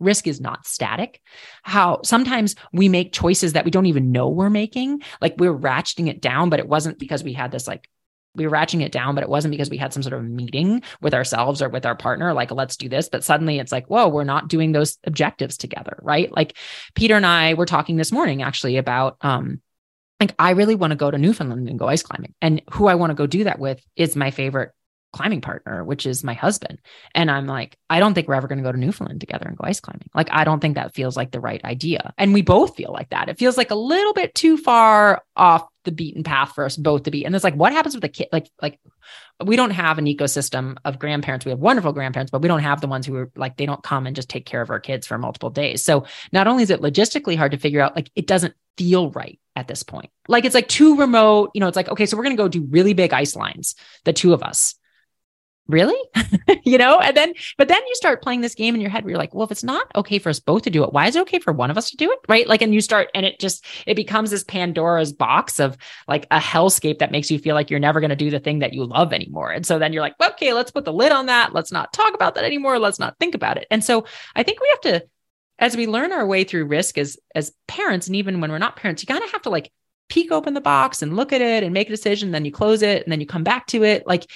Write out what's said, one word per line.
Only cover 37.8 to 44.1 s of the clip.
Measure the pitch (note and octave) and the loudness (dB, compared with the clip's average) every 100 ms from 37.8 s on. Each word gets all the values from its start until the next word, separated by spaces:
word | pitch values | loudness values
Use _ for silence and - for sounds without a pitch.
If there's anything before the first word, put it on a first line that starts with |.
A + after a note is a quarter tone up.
| D4+ | -2
with | B3+ | -4
the | D3+ | -8
kid? | - - | -8 -4
Like, | D#3+ - - | -4 -4 -10
like, | D3 - _ _ - - - - | -10 -10 _ _ -20 -20 -20 -8
we | F#3+ | 0
don't | B3+ A#3 | 2 2
have | F3+ E3 D#3 | 0 0 0
an | D3 | 0
ecosystem | C#3+ C#3+ C#3+ - C3 C3 C3 | 0 -2 -2 -4 -6 -6 -8
of | D3 C3+ | -8 -6
grandparents. | D3+ D3 C#3+ C3 | -6 -4 -4 -6
We | C3+ | -6
have | B2+ | 0
wonderful | D#3 B3+ D#3+ | 2 2 0
grandparents, | C#3+ C3 C3 C3+ | -4 -6 -6 -4
but | C3+ | 0
we | E3+ | 2
don't | D#3 | 2
have | D3 C#3+ | 0 -2
the | C#3 | -2
ones | C3 C3 | -6 -6
who | C3 | -8
are | B2+ - | -8 -8
like, | C3 B2+ | -10 -6
they | C#3+ | -6
don't | C#3+ | -6
come | - C#3 | -4 -4
and | C3 | -4